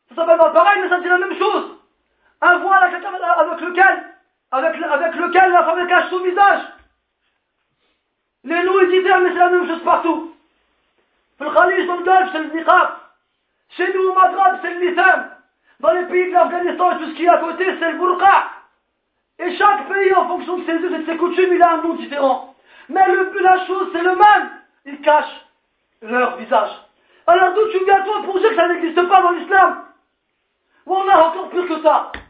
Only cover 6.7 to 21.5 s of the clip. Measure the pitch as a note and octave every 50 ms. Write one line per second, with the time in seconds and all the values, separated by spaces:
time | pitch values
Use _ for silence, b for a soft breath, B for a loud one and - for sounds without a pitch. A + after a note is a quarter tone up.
6.7 | - _ _ _ _ _ _ _ _ _ _ _ _ _ _ _ _ _ _ _
7.7 | _ _ _ _ _ _ _ _ _ _ _ _ _ _ - B3 E4 E4+ F4 F#4
8.7 | F#4 G4 F#4 F4+ F4+ F#4 F#4 G4 F#4+ F4+ F4+ F4+ - F4 F4+ F4 F4+ F4+ F4 -
9.7 | E4 D#4+ - E4 E4 - - E4 D#4 - - - - _ _ _ _ _ _ _
10.7 | _ _ _ _ _ _ _ _ _ _ _ _ _ - C#4 D4+ - D4+ F4 F4+
11.7 | F#4 F#4 F4 F4+ F4+ F4 F4 F4+ F#4+ F#4 F#4 F#4+ - D#4 D#4+ D4 D4+ D#4+ D#4+ D#4
12.7 | F4 F#4 - - - - - _ _ _ _ _ _ _ _ _ _ _ _ _
13.7 | - - F4 F#4 G4 F#4 F#4+ F#4+ F#4 F#4 F#4 F4+ - F#4+ F#4+ F#4 F#4 - - F4
14.7 | F4 F4 F4+ E4+ - E4 F#4+ F#4+ F4 A3 A3 - - _ _ _ _ _ _ _
15.7 | _ _ - D4+ E4+ F4+ F4+ - F4 F4+ F#4 F4+ F4+ F4+ E4 - F4 F4 F4+ F4
16.7 | C#4 - F4+ F4+ E4+ D#4+ D#4 C#4+ - C#4 D#4+ F4 E4 - E4 E4+ - - F#4 F#4+
17.7 | - - E4 E4 D#4+ D#4+ F4 F4+ F4+ F4+ F4+ G4 F#4+ D4+ - - - - - _
18.7 | _ _ _ _ _ _ _ _ _ _ _ _ _ - D#4+ F4+ F4+ F4 G4 G#4
19.7 | G4 - - - F#4+ G4 G4 F#4 F#4+ F4+ E4 - F4 F4+ - D#4+ F4+ F4+ E4 D#4
20.7 | E4 E4 E4+ F4 D#4+ D#4+ D#4+ E4 D#4+ D#4+ E4 F4 - - F#4 F4+